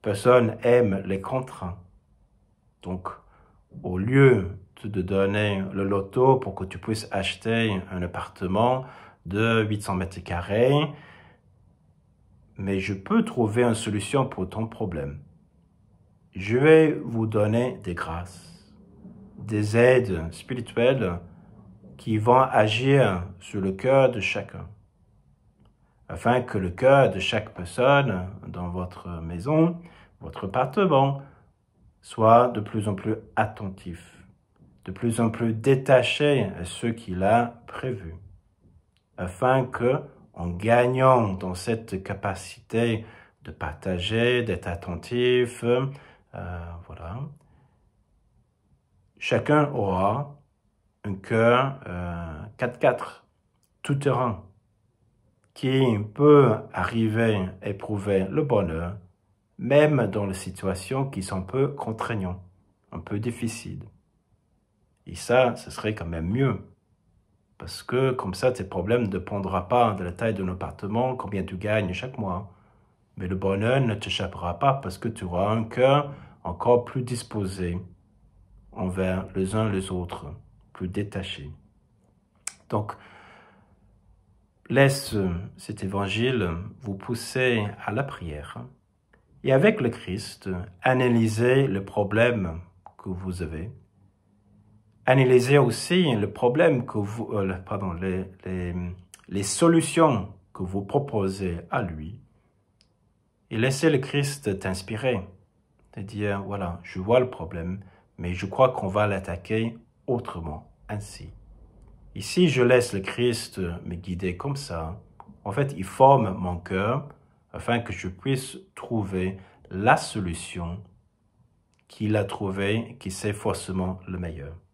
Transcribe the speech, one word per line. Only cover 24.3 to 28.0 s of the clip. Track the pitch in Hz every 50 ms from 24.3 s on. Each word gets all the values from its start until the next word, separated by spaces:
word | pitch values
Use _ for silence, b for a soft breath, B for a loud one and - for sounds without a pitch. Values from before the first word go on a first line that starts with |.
| - - - - - - - - - - _ _ _ _ _ _ _ _ _ _ _ _ _ _ _ _ _ _ _ _ _ _ _ _ _
afin | - - 85 - 120 123 127
que | 123 - -
le | 104 92 90
cœur | 90 - 127 131 139 139 131 101
de | 92 95
chaque | 85 - - 131 - - -
personne | - 87 - - - 123 135 143 143